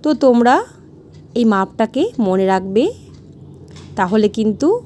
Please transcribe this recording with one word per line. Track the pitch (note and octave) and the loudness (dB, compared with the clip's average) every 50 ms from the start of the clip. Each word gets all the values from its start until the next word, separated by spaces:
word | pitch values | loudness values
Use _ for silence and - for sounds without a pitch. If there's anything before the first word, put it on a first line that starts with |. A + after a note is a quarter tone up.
তো | - D4+ D4+ A#3 C#4+ | 0 -2 -2 2 2
তোমরা | C4 A#3+ A#3 A#3 A#3+ C4+ F4+ A#4 - - - - - - - - - - - - - - B3 | 2 4 4 4 4 2 2 0 -6 -14 -20 -20 -20 -20 -20 -20 -20 -20 -20 -20 -8 -4 0
এই | A#3+ A3+ | 0 2
মাপটাকে | G#3 F#3+ F#3+ F#3+ - - A3+ A3 - B3+ E4+ A#4+ B4 - A3 | 2 0 -2 -4 -2 -4 -4 -2 -2 -4 -4 -2 -2 -2 -2
মনে | F#3+ F#3 F#3+ F#3+ F#3+ | 0 0 0 0 0
রাখবে, | F#3+ F#3+ F#3 F#3+ F#3+ G#3+ C#4+ G#4 - - - - - - - - - - - - - - - - - - - - - - | 0 -2 -2 -2 0 0 0 0 -4 -8 -20 -20 -20 -20 -20 -20 -20 -20 -20 -20 -20 -20 -20 -20 -20 -20 -20 -14 -4 -4
তাহলে | F#3+ F3+ G#3 A3 G#3+ G#3+ G#3 A3+ | -2 0 0 0 0 0 -2 -2
কিন্তু | G#3+ A3 G3+ G3 C#4 D#4+ A4 B4 - | -2 -2 -2 -2 -2 -2 -2 -2 -6